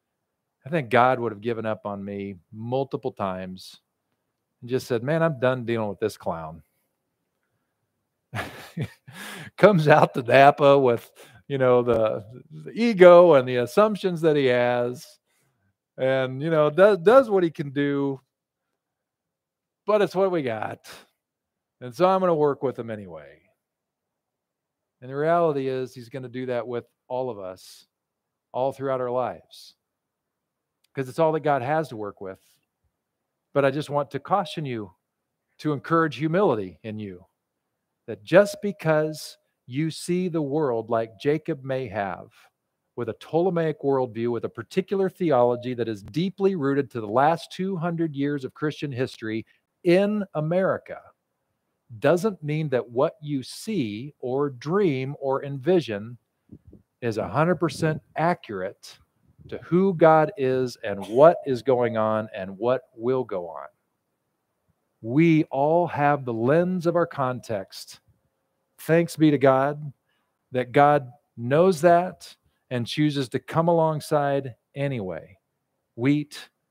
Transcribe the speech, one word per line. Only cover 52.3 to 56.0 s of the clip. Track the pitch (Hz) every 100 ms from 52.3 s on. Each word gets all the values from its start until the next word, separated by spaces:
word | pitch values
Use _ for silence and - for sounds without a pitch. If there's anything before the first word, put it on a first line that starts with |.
| 185
mean | 147 151 156
that | 147 113
what | 120 151 -
you | 147 143
see | 120 - - 202 110 104 143 -
or | 127 135 143
dream | 123 147 196 196 131 131 147
or | 139 131
envision | 143 139 131 185 127 101